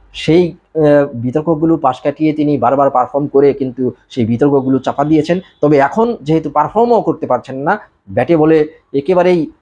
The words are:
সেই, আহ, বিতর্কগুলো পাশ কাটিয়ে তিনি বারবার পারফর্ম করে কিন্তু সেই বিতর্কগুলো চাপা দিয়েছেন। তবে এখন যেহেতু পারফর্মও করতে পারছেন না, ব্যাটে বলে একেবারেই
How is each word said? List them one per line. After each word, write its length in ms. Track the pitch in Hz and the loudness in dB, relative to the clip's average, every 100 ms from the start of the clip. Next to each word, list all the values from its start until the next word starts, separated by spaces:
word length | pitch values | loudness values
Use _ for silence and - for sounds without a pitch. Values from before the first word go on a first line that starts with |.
| _ | _
সেই, 400 | - - 165 175 - _ 160 | -8 0 2 2 -4 _ 0
আহ, 60 | 151 147 143 | 2 4 2
বিতর্কগুলো 640 | 120 120 151 156 156 160 160 | -4 -6 -4 -2 0 0 0
পাশ 240 | 143 127 | 0 -2
কাটিয়ে 320 | 147 143 156 | -4 -2 -2
তিনি 240 | 151 147 143 | 0 -2 0
বারবার 320 | 117 135 139 | 0 2 2
পারফর্ম 380 | 135 120 139 143 | 0 -2 -2 -2
করে 260 | 139 143 | 2 2
কিন্তু 380 | 135 131 123 127 - _ | 0 -4 -4 -6 -6 _
সেই 160 | - 110 | -4 -2
বিতর্কগুলো 540 | 117 143 139 127 131 | 0 0 0 0 -2
চাপা 240 | 131 120 | -2 -2
দিয়েছেন। 360 | 147 156 151 175 - _ | 0 0 0 -4 -6 _
তবে 160 | 147 147 | 0 2
এখন 400 | 139 202 233 233 | 2 0 -2 -2
যেহেতু 280 | 143 160 156 | -2 -2 -2
পারফর্মও 520 | 151 147 214 240 226 | -2 -2 0 2 2
করতে 260 | 180 160 - | 0 -4 -2
পারছেন 280 | 123 120 131 | -4 -6 -8
না, 240 | 147 208 - _ - | -4 -4 -6 _ -8
ব্যাটে 280 | 98 123 170 | -4 0 2
বলে 300 | 156 160 151 - _ | 4 2 0 -6 _
একেবারেই 580 | 139 139 180 180 180 147 - | -6 0 2 2 2 -2 -8